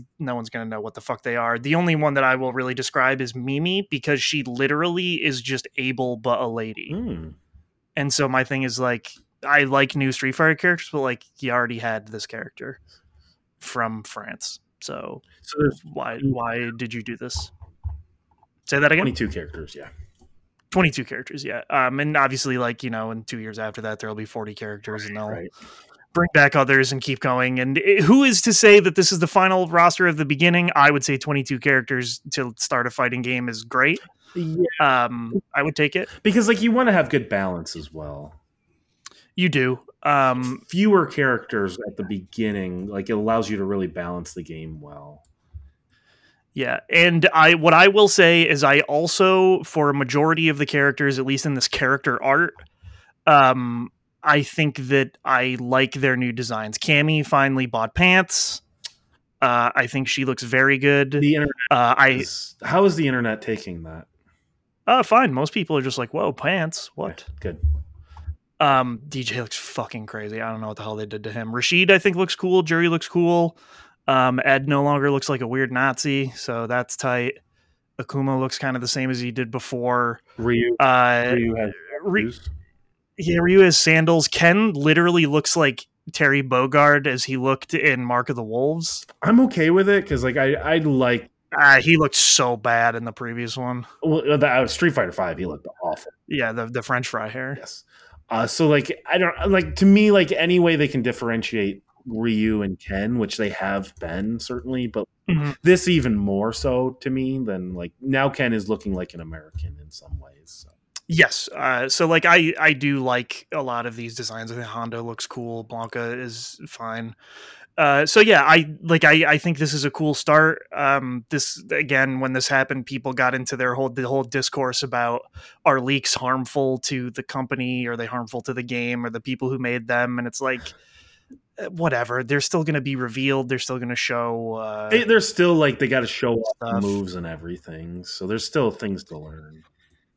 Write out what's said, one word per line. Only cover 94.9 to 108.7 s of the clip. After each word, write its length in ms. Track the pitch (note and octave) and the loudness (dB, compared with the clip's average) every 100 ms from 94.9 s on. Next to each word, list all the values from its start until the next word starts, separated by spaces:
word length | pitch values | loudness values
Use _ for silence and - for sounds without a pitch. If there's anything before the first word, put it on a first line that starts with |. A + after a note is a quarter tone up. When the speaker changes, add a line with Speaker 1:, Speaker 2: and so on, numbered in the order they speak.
Speaker 2:
Fighter 200 | C#3 F#2 | 0 -4
Five, 240 | - F2+ E2 | -4 -6 -6
he 80 | F#2 | -8
looked 200 | D2+ - - | -10 -16 -12
awful. 300 | F2 - - - - | -8 -8 -12 -20 -8
Speaker 1:
Yeah, 240 | D3 A#2 | -4 -4
the, 140 | A2+ A2+ | -4 -6
the 160 | B2 | -6
French 240 | - B2 B2 | -4 -4 -4
fry 220 | A2+ A2 | -6 -8
hair. 260 | A#2 C3 C#3 | -8 -10 -12
Speaker 2:
Yes. 280 | - - _ _ - - - | -14 -20 _ _ -20 -20 -8
Uh, 160 | A#2 C3+ | -4 -2
so, 220 | - D#3 | 0 2
like, 340 | D3 C#3+ - - | 2 0 -8 -4
I 80 | F3 | -2
don't, 320 | F3 - G3+ | -2 -2 0
like, 280 | F#3+ D#3 - | 0 0 2
to 80 | G3 | 6
me, 260 | G3 G#3+ | 8 8
like, 220 | G3+ E3 | 6 4
any 260 | - E3+ F3+ | 2 2 4
way 160 | E3+ D#3+ | 4 4
they 140 | D3 | 2
can 120 | C3+ | 0
differentiate 800 | A#2+ A#2 A#2+ A2+ A2 A2+ G2 G2 _ _ - | -2 -2 -4 -4 -4 -2 -2 -4 _ _ -12
Ryu 560 | A2 A#2 G#2+ A2 G#2+ | -4 -2 0 0 0
and 160 | G2+ F2+ | -2 -6
Ken, 420 | - F#2+ G#2 A#2+ | -8 -6 -2 -2
which 180 | G#2 - | -2 -2
they 120 | G#2 | -4
have 460 | - F#2+ G2 F#2+ - | -4 -4 -4 -6 -10
been, 400 | E2+ F#2 G#2 A#2 | -10 -6 -6 -6
certainly, 480 | - B2 B2 C3 A#2+ | -8 -10 -6 -6 -4
but 200 | G#2+ F#2+ _ - | -6 -8 _ -4
Speaker 1:
Mm-hmm. 220 | D#3+ D3 C#3 | -2 -2 0
Speaker 2:
this 240 | E3 F#3 F#3+ | 4 4 4
even 280 | E3+ B2+ G#2+ | 2 2 0
more 340 | G2+ G2 A2 | 0 0 -2
so 460 | A2+ C#3 B2+ C3 B2+ | -2 -2 0 -2 -4
to 100 | - | -6
me 300 | C3 C3 C3+ | -4 -4 -4
than, 340 | A#2 F#2+ F2+ | -4 -6 -6
like, 200 | F2+ F2 - | -8 -12 -10
now 280 | C3 C3+ C#3 | -2 0 0
Ken 220 | C#3 B2 | 0 -2
is 160 | A2+ | -2
looking 260 | G2 | -2